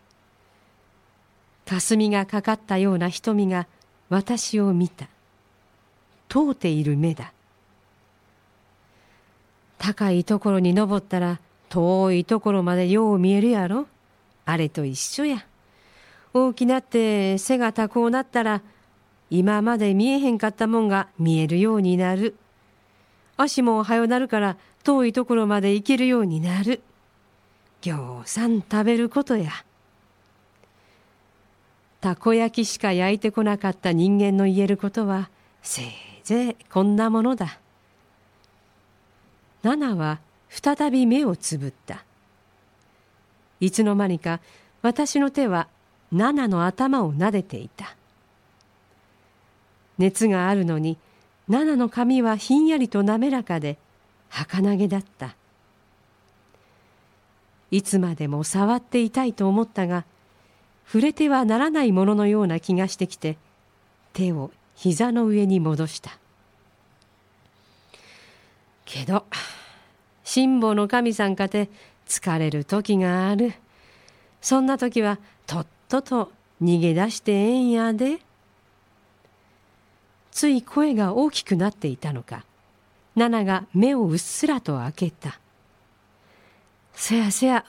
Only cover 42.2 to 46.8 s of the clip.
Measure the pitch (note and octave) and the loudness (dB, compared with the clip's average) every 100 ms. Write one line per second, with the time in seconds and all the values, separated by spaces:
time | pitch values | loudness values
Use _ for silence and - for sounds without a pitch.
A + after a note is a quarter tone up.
42.2 | _ _ _ _ _ _ _ _ _ _ | _ _ _ _ _ _ _ _ _ _
43.2 | _ _ _ _ F#3 F#3+ G#3+ G3+ G3+ E3+ | _ _ _ _ -2 0 0 0 0 -2
44.2 | E3+ E3+ - - _ _ A#3 A#3+ D4 C#4+ | -4 -8 -10 -20 _ _ -2 -2 -2 0
45.2 | C#4 C#4 B3+ F3+ - _ _ _ _ E3+ | 0 0 -2 -2 -4 _ _ _ _ 0
46.2 | A#3 D4 A#3+ F3+ F3 F#3 | 2 0 0 0 0 0